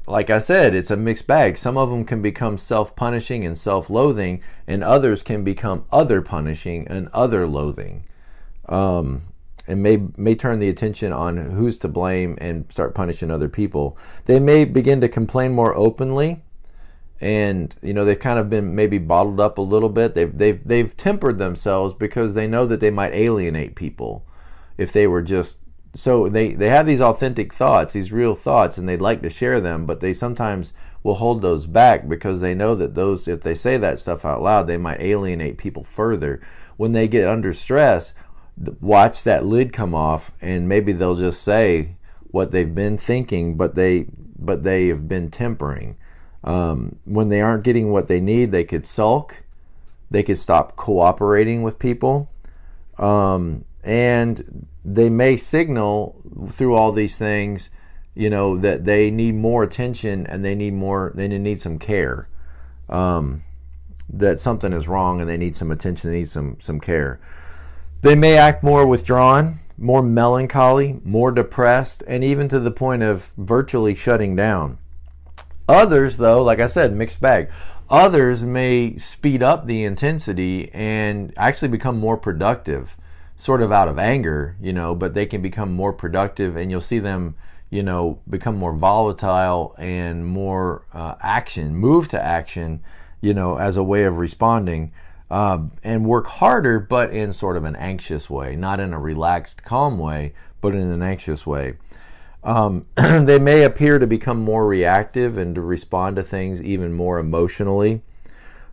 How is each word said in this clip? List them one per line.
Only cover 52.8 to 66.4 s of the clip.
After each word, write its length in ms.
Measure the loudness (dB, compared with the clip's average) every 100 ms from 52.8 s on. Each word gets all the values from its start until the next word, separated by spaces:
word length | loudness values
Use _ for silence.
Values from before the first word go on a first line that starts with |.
| -18 -4
Um, 640 | 2 2 2 0 -2 -6 -10 -12
and 800 | -2 2 2 2 0 -2 -10 -16 -16 -14
they 260 | -2 2 4
may 260 | 6 4 2
signal 840 | 0 0 0 0 0 0 -4 -10 -18 -14 -10
through 240 | -2 2
all 180 | 4 4
these 260 | 2 -2 -2
things, 520 | -2 -2 -2 -6 -10 -16 -20 -18 -14
you 160 | -4 -2
know, 260 | 0 0 2
that 260 | 0 0
they 260 | 2 4 4
need 240 | 2 0
more 280 | 0 0 2
attention 640 | 0 -2 -6 -4 -4 -4 -6
and 180 | -4
they 100 | -4
need 200 | -2 -2
more, 380 | -4 -2 -2 -4
they 140 | -4 -4
need 320 | -2 -2 -4
some 180 | -6 -6
care. 500 | -2 -2 -2 -4 -8 -10 -12 -14 -16 -18 -6
Um, 540 | -2 0 0 -2 -6 -12 -16 -16 -18 -18 -16 -12
that 320 | 0 0 2
something 320 | 0 -2 -2
is 160 | -2 -2
wrong 320 | -2 0 -2
and 80 | -4
they 80 | -4
need 180 | -4
some 160 | -4 -4
attention, 400 | -4 -4 -4 -4
they 80 | -4
need 80 | -4
some, 280 | -6